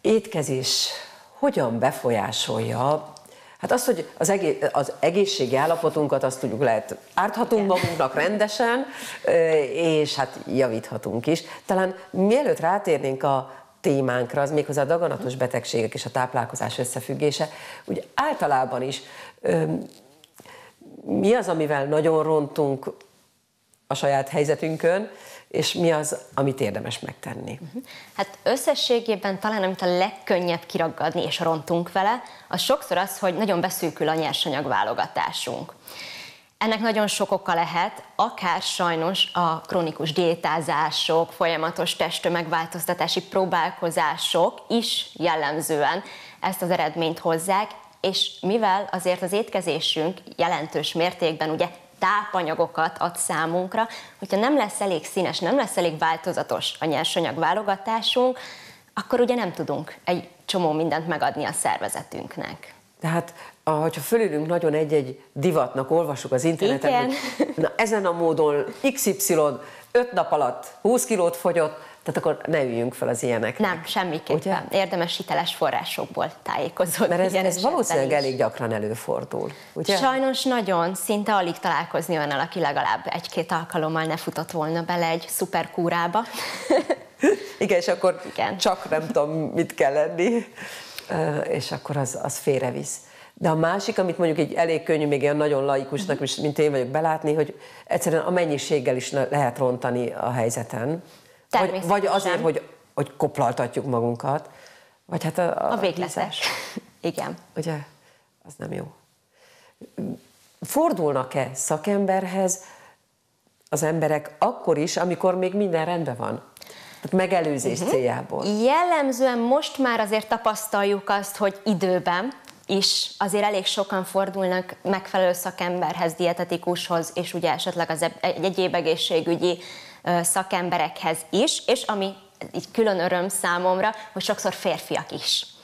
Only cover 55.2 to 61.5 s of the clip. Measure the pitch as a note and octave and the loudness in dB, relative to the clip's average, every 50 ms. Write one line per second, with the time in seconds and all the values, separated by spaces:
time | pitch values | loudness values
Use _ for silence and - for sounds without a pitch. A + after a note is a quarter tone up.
55.2 | F3+ C3 D#3+ - - E3+ A3+ C#4 A#3 - - - F3 E3+ E3 D#3 E3 D#3+ E3 D#3+ | 0 0 0 -2 0 2 2 2 2 0 0 2 2 2 0 2 0 0 0 0
56.2 | - F3+ E3+ - D3 - B2 - - - - - D3 D#3+ D3+ C3+ D#3+ D#3 - F#3+ | -2 -4 -2 -2 -2 -2 -2 -2 -2 -4 -4 -2 -2 0 0 0 0 0 0 0
57.2 | E3 C#3+ E3 E3 D#3+ D#3 F3+ G#3 G#3+ G3+ G3 F#3+ - - A3+ A3+ G#3 - - B3+ | 0 0 0 0 0 2 2 0 0 0 -2 -2 -2 -2 -2 0 0 2 2 4
58.2 | B3 B3+ B3+ B3+ - - - - - - - - _ _ _ - - - - A#3+ | 4 2 2 -2 -8 -16 -16 -18 -20 -20 -20 -20 _ _ _ -10 -4 0 2 4
59.2 | A#3+ A#3 B3 B3 A3 F3+ - - D#3 C3 D3 C#3 F3 - - - - - F3+ F3 | 4 4 4 0 0 -2 -4 -4 -4 -4 -4 -4 -4 -8 -14 -8 -2 -2 -2 -2
60.2 | - - - _ _ - - F#3+ F3+ D#3+ D3+ D#3 E3 E3 C#3+ D#3 D#3+ E3+ D#3+ D3+ | -2 -10 -18 _ _ -2 0 2 2 2 2 2 0 0 0 -2 0 -2 -2 0
61.2 | - C3+ - D3 D3 G#2 | 0 0 0 0 -4 -4